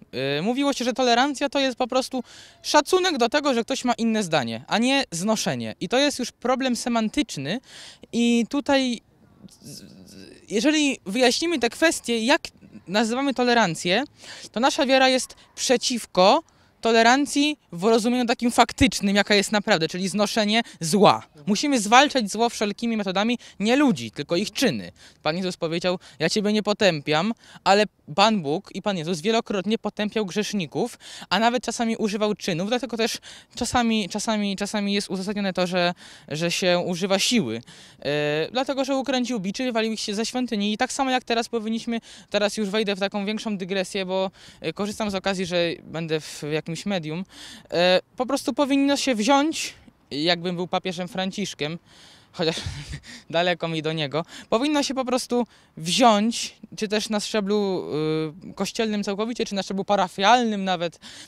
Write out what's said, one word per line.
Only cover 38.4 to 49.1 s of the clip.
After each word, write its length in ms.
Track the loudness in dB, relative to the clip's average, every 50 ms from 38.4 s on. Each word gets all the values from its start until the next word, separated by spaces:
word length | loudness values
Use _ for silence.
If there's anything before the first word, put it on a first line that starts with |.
| -2 -2
dlatego 340 | -2 -4 -2 -2 -2 -2 -2
że 120 | 0 0
ukręcił 420 | -2 0 0 -2 -2 -2 -2 -4 -4
biczy, 240 | -4 -6 -4 -4 -4
wywalił 280 | -2 0 0 -2 -2
ich 80 | -2 -4
się 160 | -6 -6 -4
ze 100 | -4 -4
świątyni 480 | -4 -4 -4 -4 -2 -2 -2 -2 -2 0
i 40 |
tak 160 | 0 -2 -2 0
samo 180 | -2 -2 0
jak 120 | 0 -2 -2
teraz 260 | -2 -2 -2 -2 -4
powinniśmy, 500 | -4 -6 -4 -4 -4 -4 -4 -4 -6 -6 _ -10 -20 -20 -16 -4
teraz 280 | -2 0 0 0 -2
już 120 | -2 -4 -2
wejdę 260 | 0 -2 0 -2 -2
w 40 | -2
taką 260 | -4 -4 -4 -4 -4
większą 320 | -4 -6 -6 -6 -6 -6
dygresję, 480 | -6 -6 -4 -4 -4 -4 -4 -4 -6 -4
bo, 260 | -2 -2 -2 -2 -4 _ -12 -20 -20 -20 -8
e, 120 | -8 -8 -4
korzystam 380 | -4 -6 -6 -4 -4 -4 -4
z 40 | -4
okazji, 300 | -2 -2 -2 -2 -2 -4
że 120 | -2 0 0 0 0 -2 -6 -10
będę 360 | -12 -10 -8 -4 -2 -4 -4
w 240 | -4 -8 -14 -10 -8 -4
jakimś 340 | -4 -4 -4 -6 -10 -8 -4
medium, 400 | -4 -4 -4 -4 -6 -8 -8 -10 _ -16 -20 -20 -20 -20 -20 -12 -4
e, 280 | 0 2 4 4 4 4 2 _ _
po 80 | -6 -2
prostu 280 | -2 0 -2 0 -2 0
powinno 440 | 0 2 2 4 2 4 2 2
się 180 | 2 2 0